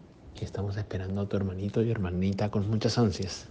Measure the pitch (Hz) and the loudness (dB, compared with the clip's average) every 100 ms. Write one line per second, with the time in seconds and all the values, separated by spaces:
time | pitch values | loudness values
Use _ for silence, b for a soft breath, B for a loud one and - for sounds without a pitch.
0 | - - - - 104 - 101 101 98 95 | -12 -20 -18 -10 -6 -4 -4 -4 -4 -4
1 | 92 98 98 101 98 92 101 113 113 104 | -2 -2 0 0 0 -2 0 2 2 2
2 | 90 90 95 98 104 107 101 110 117 123 | 0 2 2 2 0 0 2 2 2 4
3 | 113 - 98 - - | 4 2 -4 -6 -8